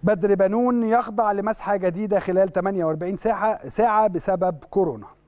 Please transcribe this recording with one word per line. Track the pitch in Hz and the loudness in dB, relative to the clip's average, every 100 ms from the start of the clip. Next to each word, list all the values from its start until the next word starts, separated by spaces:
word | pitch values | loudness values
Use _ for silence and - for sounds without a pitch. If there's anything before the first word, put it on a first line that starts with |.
بدر | 175 208 196 196 | 0 0 2 2
بنون | 190 214 247 240 | 2 2 2 2
يخضع | 226 233 233 214 214 | 2 0 0 -2 0
لمسحة | 202 202 220 185 202 | 0 -2 -4 -2 0
جديدة | 180 175 214 196 | 0 -2 0 0
خلال | 175 180 190 | 2 2 2
تمانية | 185 185 196 165 | 0 -2 -2 -2
وأربعين | 156 175 196 | -2 -4 -4
ساعة، | 220 202 214 214 - | -2 0 -2 -2 -6
ساعة | - 233 214 214 | 0 2 4 2
بسبب | 170 170 185 185 160 - | 0 -2 0 0 -4 -4
كورونا. | - 180 113 101 - | 0 0 -2 -12 -20